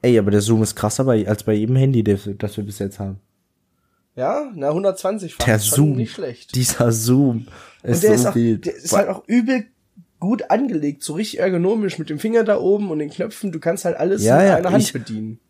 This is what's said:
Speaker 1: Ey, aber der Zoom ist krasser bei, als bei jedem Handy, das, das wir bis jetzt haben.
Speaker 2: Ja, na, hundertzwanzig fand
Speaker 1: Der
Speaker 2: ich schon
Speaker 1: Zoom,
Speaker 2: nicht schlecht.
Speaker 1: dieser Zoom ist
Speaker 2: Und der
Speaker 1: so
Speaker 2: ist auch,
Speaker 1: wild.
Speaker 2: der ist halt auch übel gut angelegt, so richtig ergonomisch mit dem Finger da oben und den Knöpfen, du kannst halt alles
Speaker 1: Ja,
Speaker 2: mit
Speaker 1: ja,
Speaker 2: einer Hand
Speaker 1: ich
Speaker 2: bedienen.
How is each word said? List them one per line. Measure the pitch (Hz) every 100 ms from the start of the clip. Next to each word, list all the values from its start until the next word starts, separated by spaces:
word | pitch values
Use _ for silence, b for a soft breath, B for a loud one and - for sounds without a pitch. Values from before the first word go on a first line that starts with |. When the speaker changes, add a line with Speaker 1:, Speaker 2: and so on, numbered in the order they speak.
Speaker 1:
Ey, | 123 120
aber | 101
der | 104
Zoom | 104 110
ist | 110
krasser | - - -
bei, | 131 117 98
als | 104
bei | -
jedem | 107 110 131
Handy, | 135 127
das, | 104 98 101 101
das | 107 104
wir |
bis | 101 98
jetzt | 98 -
haben. | 98 98 _ _ _ _ _ _ _ _ _ -
Speaker 2:
Ja, | 127 277 285
na, | 190 139
hundertzwanzig | 160 196 185 185 214 175
fand | - -
Speaker 1:
Der | 107
Speaker 2:
ich |
schon | 101 127
Speaker 1:
Zoom, | 151 127
Speaker 2:
nicht | 113
schlecht. | - 156 117 -
Speaker 1:
dieser | 127 123 - 120
Zoom | 113 113 127 139 113 117 B B B
ist | - 120
Speaker 2:
Und |
der | 214
Speaker 1:
so |
Speaker 2:
ist | 110 123
auch, |
Speaker 1:
wild. | 120 117 107 -
Speaker 2:
der | -
ist | -
halt | 101 -
auch | 95 -
übel | 233 226 254 214 _ _ _ - _
gut | 180 226 -
angelegt, | 202 269 160 147 147
so | -
richtig | 156 214 -
ergonomisch | 190 180 180 226 202 -
mit | 156
dem | 151
Finger | 220 233
da | 214 202
oben | 165 202 202
und | 156
den | 147
Knöpfen, | 143 214 - 202
du | 160
kannst | 165 170
halt | 180 -
alles | 170 190
Speaker 1:
Ja, | 107 135
Speaker 2:
mit | 196
Speaker 1:
ja, | 170
Speaker 2:
einer | 175
Hand | 190
Speaker 1:
ich | 208
Speaker 2:
bedienen. | 135 113 110 110 113 _